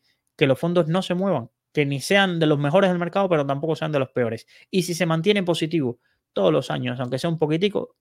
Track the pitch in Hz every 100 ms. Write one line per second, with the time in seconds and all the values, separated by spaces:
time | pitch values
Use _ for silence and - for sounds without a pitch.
0 | _ _ _ - 139 127 170 175 156 180
1 | 180 180 196 151 117 _ _ - 143 139
2 | - 196 190 170 156 147 147 185 190 175
3 | 170 196 196 160 139 139 160 156 160 147
4 | 131 - 117 113 - - _ 190 170 165
5 | 170 165 170 208 180 165 160 165 127 -
6 | _ _ _ - 190 151 135 147 123 123
7 | 123 131 170 160 151 160 202 202 - _